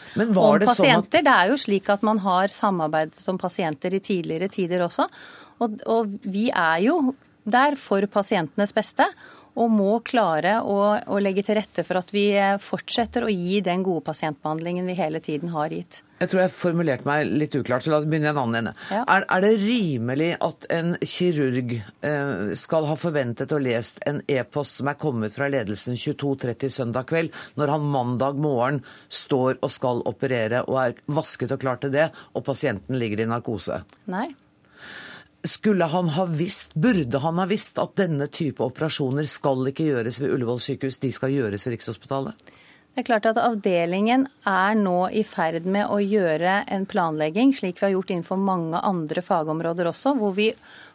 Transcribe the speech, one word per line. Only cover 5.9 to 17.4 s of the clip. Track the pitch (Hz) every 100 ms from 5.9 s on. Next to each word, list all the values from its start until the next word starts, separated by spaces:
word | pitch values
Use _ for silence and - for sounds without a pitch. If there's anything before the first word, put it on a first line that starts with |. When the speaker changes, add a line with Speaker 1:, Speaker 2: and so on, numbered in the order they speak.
| 226 214 202
Speaker 2:
vi | 202 196 226
er | - 165 165
jo | 220 349 262 - _ _ 214
der | 240 285 285
for | - 196 202
pasientenes | 208 196 196 156 - 202
beste, | - 208 - 349 - - - - -
og | 233
må | 214 196 226
klare | - 247 190 156 170 226
å, | - 202 208 208 -
å | 196
legge | 196 190 202
til | 214
rette | 208 - 160
for | 180
at | -
vi, | 202 202 202
eh, | 196 196
fortsetter | - 190 - - 226 240
å | 226
gi | 190 175 202
den | 185 180
gode | 190 165
pasientbehandlingen | - 151 156 143 156 156 170 180 180
vi | 180
hele | 156 160
tiden | - 147 170
har | 160 156
gitt. | 165 175 - _ _
Speaker 1:
Jeg | 180
tror | 180
jeg | 185
formulerte | - 180 170 160 123 143
meg | 151 120
litt | 120